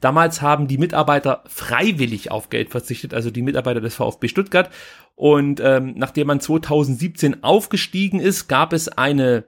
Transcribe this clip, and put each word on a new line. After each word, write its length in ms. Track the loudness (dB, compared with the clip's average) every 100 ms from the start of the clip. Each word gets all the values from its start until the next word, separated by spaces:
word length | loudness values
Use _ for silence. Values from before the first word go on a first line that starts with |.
Damals 400 | 2 4 2 2
haben 280 | 0 0 0
die 100 | 0
Mitarbeiter 640 | 0 0 2 2 0 -4 -6
freiwillig 800 | -14 -4 0 0 0 -2 -4 -6
auf 180 | -8 -6
Geld 220 | -6 -4
verzichtet, 420 | -6 -8 -10 -8
also 180 | -6 -6
die 120 | -4
Mitarbeiter 400 | -2 -2 -2 -2
des 140 | -4 -4
VfB 320 | -4 -2 -4
Stuttgart. 420 | -2 0 2 0 -4 -20 -20 _ _
Und, 440 | 4 4 2 0
ähm, 320 | 2 2 0 -6
nachdem 300 | -6 -2 0
man 120 | -2
zweitausendsiebzehn 1040 | 0 -2 0 0 0 -2 -4 0 0 0
aufgestiegen 760 | 2 2 2 -4 -4 -2 -2 0
ist, 280 | 0 0 0
gab 240 | 0 2
es 160 | 0 -2
eine 560 | -2 0 2 4 2